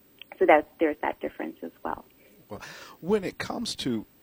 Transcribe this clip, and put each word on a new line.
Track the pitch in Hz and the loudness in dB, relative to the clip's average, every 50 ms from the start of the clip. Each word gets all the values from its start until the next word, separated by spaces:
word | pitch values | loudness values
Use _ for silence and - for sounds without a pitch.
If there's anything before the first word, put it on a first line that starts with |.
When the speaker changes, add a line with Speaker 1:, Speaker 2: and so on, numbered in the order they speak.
| _ _ _ - - - - - | _ _ _ -20 -20 -10 -2 2
Speaker 1:
so | 190 170 | 6 8
that, | 165 151 151 - - - | 8 8 6 4 -2 0
there's | 165 156 151 - - | 0 0 0 -2 -4
that | 143 - - | -6 -6 -6
difference | - 151 - - - 156 160 - | -8 -10 -8 -8 -10 -10 -10 -12
as | - - - _ - | -14 -16 -14 _ -8
well. | 80 73 - - - _ _ - - - - - - | -8 -8 -8 -12 -20 _ _ -20 -20 -20 -20 -20 -16
Speaker 2:
Well, | 104 98 - - - - - - - - | -16 -16 -14 -16 -16 -16 -18 -20 -18 -8
when | - 165 214 214 185 | -2 0 2 2 0
it | 151 - - | -2 -6 -6
comes | - - - - 240 - - | -6 -6 -6 -6 -4 -6 -6
to | - - 139 120 110 98 _ _ _ | -4 -2 -2 -2 -2 -4 _ _ _